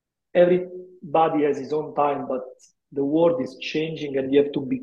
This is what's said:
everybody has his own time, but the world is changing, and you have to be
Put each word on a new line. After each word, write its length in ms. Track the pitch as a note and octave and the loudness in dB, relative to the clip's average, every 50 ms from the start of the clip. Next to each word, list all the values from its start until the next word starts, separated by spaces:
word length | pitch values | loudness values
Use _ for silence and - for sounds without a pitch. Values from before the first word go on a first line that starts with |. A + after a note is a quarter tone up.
| _ _ _ _ _ _ - | _ _ _ _ _ _ 2
everybody 1080 | F3+ F3+ F3 F3+ F3+ - - - - - - - - - D3+ C#3 E3 D#3+ D#3 D#3 D3+ C#3+ | 4 4 6 4 2 0 -4 -12 -16 -18 -18 -20 -20 -12 -2 2 2 2 2 2 2 2
has 140 | C#3+ C3 C3 | 2 0 -2
his 140 | C3 B2 D3+ | -4 -4 -4
own 220 | D#3 D3 C#3 - | -4 -4 -4 -2
time, 320 | D3 C#3+ C#3+ C#3 C3 B2+ B2+ | 0 0 0 0 -2 -4 -6
but 140 | C3 B2 - - - _ _ - _ _ _ _ - | -6 -6 -6 -10 -16 _ _ -20 _ _ _ _ -6
the 120 | C#3 C#3 | -4 -2
world 360 | C#3 D3+ D#3+ E3+ E3+ E3+ - C3+ | 0 2 4 4 4 2 2 -4
is 140 | - - - | -6 -8 -12
changing, 580 | - - - D#3 D#3 D#3+ D#3+ C#3+ D3+ C#3+ C3+ C3+ | -12 -6 -4 -4 -4 -4 -6 -8 -8 -4 -4 -4
and 140 | C3 C3+ C#3 | -2 2 4
you 100 | C#3+ C#3+ | 4 4
have 100 | C#3+ - | 4 0
to 80 | D3+ | -4
be 200 | C3+ B2+ C3 B2 | -4 -4 -6 -6